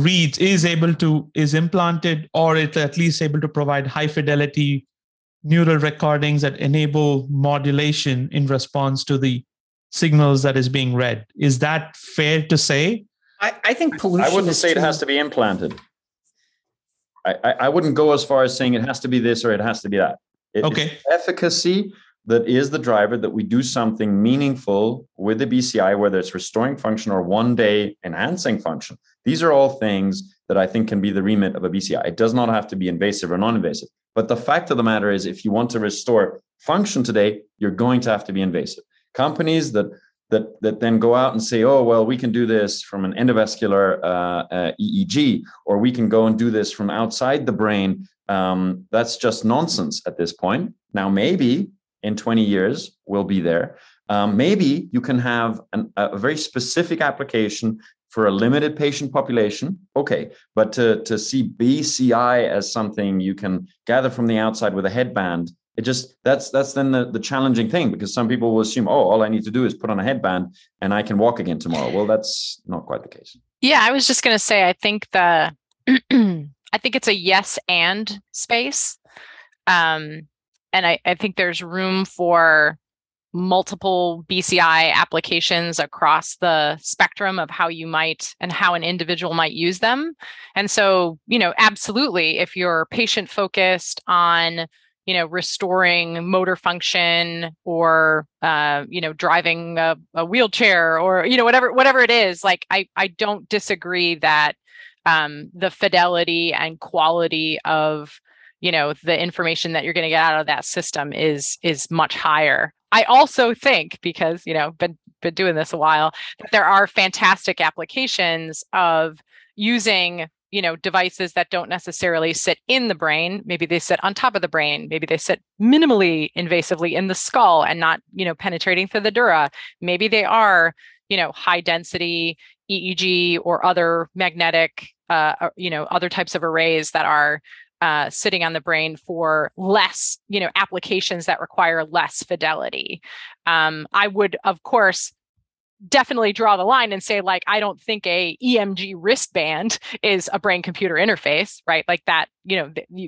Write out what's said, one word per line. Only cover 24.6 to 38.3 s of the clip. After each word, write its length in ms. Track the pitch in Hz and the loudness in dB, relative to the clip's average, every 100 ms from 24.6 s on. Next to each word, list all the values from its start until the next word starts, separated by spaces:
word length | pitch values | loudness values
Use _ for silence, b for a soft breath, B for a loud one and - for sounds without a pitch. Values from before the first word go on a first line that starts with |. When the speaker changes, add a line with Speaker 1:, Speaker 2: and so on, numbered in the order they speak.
| 117 98 107 127 - - | -2 0 0 -2 -10 -8
Speaker 3:
with 240 | 98 110 | -2 -2
the 80 | 127 | 0
B 140 | 127 | 0
C 180 | 123 110 | 0 2
I, 160 | 95 101 | 2 4
whether 240 | 104 95 | 2 0
it's 160 | - 92 | -2 -8
restoring 400 | - 110 123 139 | -6 -2 -2 -2
function 340 | 113 110 - | -4 -4 -2
or 100 | 95 | -2
one 320 | 87 101 120 120 | 0 0 2 2
day 420 | 110 104 104 - | 2 2 0 -6
enhancing 560 | 90 80 117 185 139 107 | -10 -4 -4 -2 -2 -2
function. 340 | 85 76 - - _ _ - | -4 -6 -10 -18 _ _ -4
These 160 | 156 | 0
are 100 | 165 | 4
all 180 | 139 135 | 4 4
things 640 | 135 107 98 98 95 - _ _ | 2 -2 0 0 -2 -10 _ _
that 100 | 98 | 0
I 100 | 92 | 2
think 200 | 113 110 | 0 0
can 140 | 104 | 0
be 100 | 98 | 0
the 120 | 98 | 0
remit 320 | 98 107 95 98 | 0 2 0 -2
of 80 | |
a 60 | 92 | -4
B 100 | 95 | -4
C 160 | - - | -2 -4
I. 60 | - | -4
It 60 | 82 | 0
does 160 | 113 | 0
not 160 | 123 120 | 2 0
have 180 | 113 101 | 0 -2
to 80 | 95 | -4
be 120 | 92 | -4
invasive 440 | 87 101 98 87 | 0 -2 -2 -4
or 60 | 90 | -2
non-invasive. 520 | 107 117 87 71 - _ _ - | 0 0 -2 -4 -10 _ _ -4
But 120 | 110 | -2
the 100 | 117 120 | -2 0
fact 200 | 156 175 | -2 0
of 80 | 131 | -2
the 60 | 113 | 0
matter 180 | 110 101 | 0 0
is, 140 | 98 90 | -2 -4
if 200 | 90 107 | -6 -4
you 60 | |
want 180 | 104 120 | -2 -2
to 80 | 117 | -2
restore 640 | 104 - - 113 92 - _ _ | -4 -6 0 2 2 -4 _ _
function 440 | - 170 208 - | -2 -2 0 -2
today, 380 | 120 107 104 104 - _ | 0 2 2 0 -12 _
you're 140 | 104 95 120 | -4 0 2
going 160 | 127 | 2
to 80 | 117 | 2
have 160 | 104 | -2
to 80 | - | -2